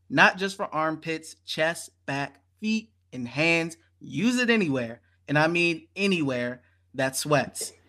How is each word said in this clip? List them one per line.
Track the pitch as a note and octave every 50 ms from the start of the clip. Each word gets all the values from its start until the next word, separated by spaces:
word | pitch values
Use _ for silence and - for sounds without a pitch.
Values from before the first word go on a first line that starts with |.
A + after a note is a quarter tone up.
| _ -
not | C3 D3 F#3 G#3+ G3
just | F#3 F#3+ G3 F#3+
for | - G3 - -
armpits, | D3+ D#3 D#3+ D#3+ D#3 - E3 D#3+ D#3+ D#3+ - - - _
chest, | - - D#3+ D#3 D#3+ E3+ - - - _ _ _
back, | - C#3 C#3 C#3+ C3 - _ _ _ _ _
feet, | G#3+ G#3+ A3 A3 A3 - _ _ _ _ -
and | B2+ B2
hands. | A#2+ A#2+ C#3 D#3+ E3 E3 E3 E3 E3 - - _ _ _ _
Use | D3 D3+ C3 C#3+ G3 B3 B3
it | B3 B3 A3
anywhere, | A#3 A3 F#3+ D3+ C3 B2+ A#2+ A2+ A#2 - _ _ _ _ _
and | - C#3+ D3+
I | D#3
mean | D#3+ E3+ F3 F3 E3+ E3 D#3+ - - -
anywhere, | F3+ G3+ G3+ F#3+ E3+ D3+ C3+ B2+ B2 B2 B2 B2 B2+ _ _ _ _ _ _ -
that | C3 C3+ C3 C3+
sweats. | - - D3+ D3+ C3+ A#2 G#2 - - - - - - _